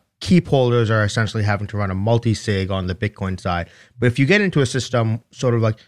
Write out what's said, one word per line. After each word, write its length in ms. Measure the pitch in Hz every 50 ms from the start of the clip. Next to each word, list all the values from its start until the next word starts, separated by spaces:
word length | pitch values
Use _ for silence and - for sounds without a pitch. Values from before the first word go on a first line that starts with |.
| _ _ _ _
keep 280 | - - 185 175 165 -
holders 400 | 147 135 127 120 120 120 117 104
are 160 | 110 110 104
essentially 380 | 101 - 123 110 101 - 110 104
having 220 | 104 104 101 104
to 120 | 98 - 104
run 120 | 104 95
a 60 | 92
multi-sig 760 | 95 98 110 117 117 - 117 104 - - - 104 95 95 92
on 180 | 98 95 92 90
the 80 | 92
Bitcoin 440 | - - 101 - - 101 92 92 90
side. 300 | - 95 87 87 85 - - - - _ _ -
But 100 | 120 123
if 120 | 120 -
you 60 | 139
get 160 | 135 190 208
into 180 | 208 180 - 151
a 60 | 135
system 580 | - - 131 - - - 120 113 110 110 113 - _
sort 220 | _ - - 127 117
of 80 | 117
like 180 | 110 110 107 - -